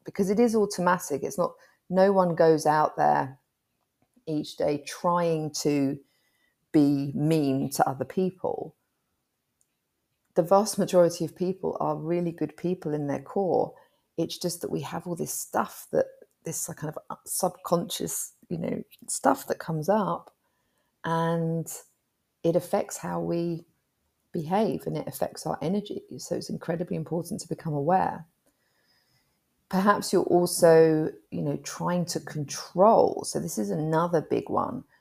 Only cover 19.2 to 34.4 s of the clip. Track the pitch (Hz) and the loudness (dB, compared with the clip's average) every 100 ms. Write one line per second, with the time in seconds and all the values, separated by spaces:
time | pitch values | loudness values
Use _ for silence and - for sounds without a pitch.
19.2 | 254 - - - - 160 151 214 180 170 | 2 2 0 -8 -6 -4 0 0 0 -4
20.2 | - _ _ _ _ _ _ _ - 165 | -8 _ _ _ _ _ _ _ -4 -2
21.2 | 165 170 165 165 160 - - _ _ _ | 0 0 -2 -2 -6 -12 -18 _ _ _
22.2 | _ _ 165 165 - 202 - - 170 170 | _ _ 0 0 0 -2 -2 -8 -8 -6
23.2 | 170 170 170 165 - _ _ _ _ _ | -2 -2 -2 -4 -10 _ _ _ _ _
24.2 | _ 175 151 190 214 156 - 156 - - | _ -8 -2 0 0 -2 -4 -6 -6 -6
25.2 | - - 156 165 156 202 202 - - 123 | -6 -6 -6 -4 -2 -4 -4 -10 -12 -14
26.2 | - 170 - - - 165 175 170 151 170 | -8 -6 -6 -8 -6 -6 -4 -6 -4 -6
27.2 | 165 175 - 160 165 147 143 185 175 - | -6 -10 -10 -8 -6 -2 2 2 2 -4
28.2 | 160 _ _ _ _ _ _ _ _ _ | -14 _ _ _ _ _ _ _ _ _
29.2 | _ _ _ _ - 185 196 208 - 190 | _ _ _ _ -4 0 2 2 2 2
30.2 | - 175 175 - 170 160 160 156 156 - | 4 4 2 4 8 10 8 6 0 -6
31.2 | _ 175 156 147 143 - 170 180 170 160 | _ -6 -4 -4 -8 -6 -2 -2 -2 -6
32.2 | - 151 143 - - 175 202 202 - - | -8 -8 -8 -10 -6 4 6 6 4 2
33.2 | - - 170 - 202 180 156 160 175 170 | -6 -6 -6 -4 -4 -2 0 0 2 0
34.2 | - 120 | 0 -4